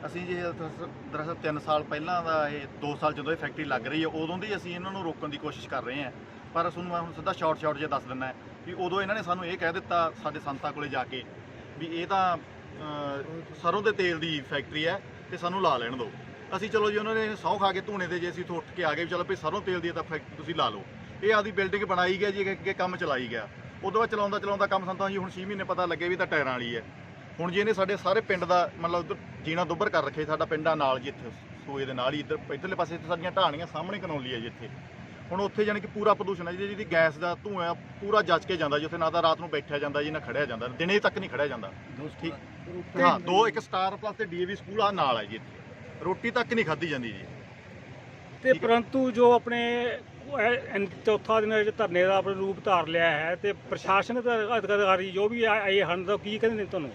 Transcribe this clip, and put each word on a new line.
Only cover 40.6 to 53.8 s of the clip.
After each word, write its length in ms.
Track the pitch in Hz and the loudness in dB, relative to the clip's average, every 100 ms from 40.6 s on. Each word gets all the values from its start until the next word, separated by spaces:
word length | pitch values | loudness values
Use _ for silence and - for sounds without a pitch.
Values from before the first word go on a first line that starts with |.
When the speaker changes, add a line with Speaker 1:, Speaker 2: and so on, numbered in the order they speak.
| 120 | -4
Speaker 1:
ਦਿਨੇ 300 | 123 175 208 | -2 4 4
ਤੱਕ 200 | 208 151 | 4 0
ਨਹੀਂ 120 | - | -6
ਖੜਿਆ 160 | 123 147 | 0 0
ਜਾਂਦਾ। 260 | 123 98 92 - 117 147 - | 0 -8 -12 -14 -10 -10 -6
ਠੀਕ। 120 | 170 139 - - - 175 175 - | -8 -8 -14 -16 -12 -10 -6 4
ਹਾਂ, 200 | 269 139 | 6 6
ਦੋ, 280 | 170 185 226 | 4 6 6
ਇੱਕ 100 | 220 | 2
ਸਟਾਰ 380 | - 190 190 196 | -4 0 0 -2
ਪਲੱਸ 200 | 214 196 | -8 -6
ਤੇ 80 | |
ਡੀ 180 | 208 170 | -6 -2
ਏ 20 | |
ਵੀ 120 | 180 202 | -4 -4
ਸਕੂਲ 240 | - 208 | -6 2
ਆ 100 | 208 | 2
ਨਾਲ 280 | 196 143 117 | 4 2 2
ਹੈ 60 | |
ਜੀ 120 | 104 110 | 0 -8
ਇੱਥੇ, 680 | - - - - - - | -12 -16 -16 -16 -16 -8
ਰੋਟੀ 260 | 175 180 233 | -4 -2 0
ਤੱਕ 240 | 233 233 | 0 0
ਨਹੀਂ 100 | 226 | 2
ਖਾਧੀ 240 | 170 147 170 | 2 0 0
ਜਾਂਦੀ 240 | 139 117 | -2 -4
ਜੀ। 120 | 98 92 - - - - - - - - - - - | -8 -12 -14 -16 -18 -18 -16 -16 -16 -16 -18 -18 -2
Speaker 2:
ਤੇ 100 | 254 | 4
Speaker 1:
ਠੀਕ 100 | 262 | 4
ਹੈ। 60 | 226 | 8
Speaker 2:
ਪਰੰਤੂ 420 | 233 226 269 254 | 6 6 2 2
ਜੋ 220 | 226 240 | 8 8
ਆਪਣੇ 280 | 240 233 240 233 240 240 - - - 247 | 8 6 0 0 0 0 -4 -10 -16 -8
ਉਹ 120 | 285 | 2
ਇਹ 340 | 214 240 - | 4 4 0
ਇਨ-, 120 | 208 202 - - | -2 -2 0 2
ਚੌਥਾ 340 | 208 - 220 | 2 4 4
ਦਿਨ 120 | 214 | 6
ਇਹ 200 | 214 214 214 | 4 2 2
ਧਰਨੇ 260 | 208 175 | 2 6
ਦਾ 120 | 185 196 | 6 6
ਆਪਣਾ 160 | 185 | 4
ਰੂਪ 320 | 190 196 185 | 0 -2 -2
ਧਾਰ 220 | - 185 156 | 4 4 4
ਲਿਆ 240 | 165 165 | 4 4
ਹੈ 240 | 151 160 | 4 0
ਤੇ 180 | 180 202 | 0 -2
ਪ੍ਰਸ਼ਾਸਨਿਕ 720 | 175 - 185 | -2 -4 -6